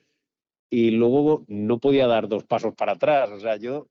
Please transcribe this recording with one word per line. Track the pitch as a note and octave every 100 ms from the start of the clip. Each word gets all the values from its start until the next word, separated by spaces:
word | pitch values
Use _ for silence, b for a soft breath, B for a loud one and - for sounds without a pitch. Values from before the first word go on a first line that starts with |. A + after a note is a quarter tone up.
| _ _ _ _ _ _ _
y | B2 A#2
luego | A2+ A#2+ C#3 D3 D#3 -
no | G#2 G#2+ A#2+
podía | C#3 C#3 B2+
dar | A2+ G#2
dos | G#2 -
pasos | A#2 A2 -
para | G#2
atrás. | F#2+ C#3 C#3+ A2+
O | G2+
sea, | A2 G#2+
yo | A#2 D3 -